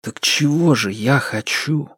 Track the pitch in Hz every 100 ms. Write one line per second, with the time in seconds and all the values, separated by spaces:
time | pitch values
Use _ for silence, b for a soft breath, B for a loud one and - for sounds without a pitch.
0 | - - - - 147 151 170 123 104 107
1 | 110 139 - 110 - - - 156 139